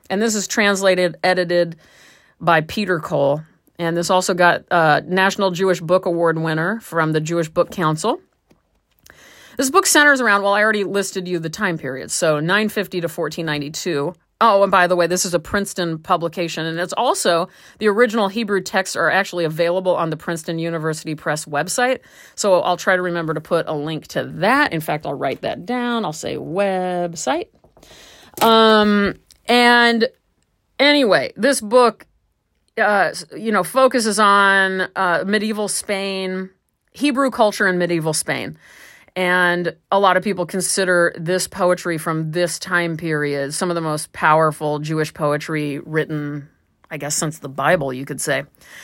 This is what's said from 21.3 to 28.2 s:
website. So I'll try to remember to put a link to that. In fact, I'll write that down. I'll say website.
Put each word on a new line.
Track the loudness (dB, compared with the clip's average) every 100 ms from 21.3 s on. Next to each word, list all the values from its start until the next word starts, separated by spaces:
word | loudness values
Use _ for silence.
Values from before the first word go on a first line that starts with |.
| -6 -4
website. | -6 -4 -2 -2 -2 -8 -20 -20
So | -4 2 2
I'll | 2 -2
try | 0 0
to |
remember | 0 -4 -4
to | -6
put | -2 -2 -2
a |
link | -6 -6 -8 -6
to | -6
that. | -6 -2 2 2 0
In | -2
fact, | -4 -6 -6
I'll |
write | -4 -4 -4
that | -6 -8
down. | -6 -4 -2 -4
I'll | -4
say | -6 -8 -8
website. | -6 -2 -2 0 -2 -4 -4 -4 -4 -4 -6 _ _ _ -20 -20 -20 -20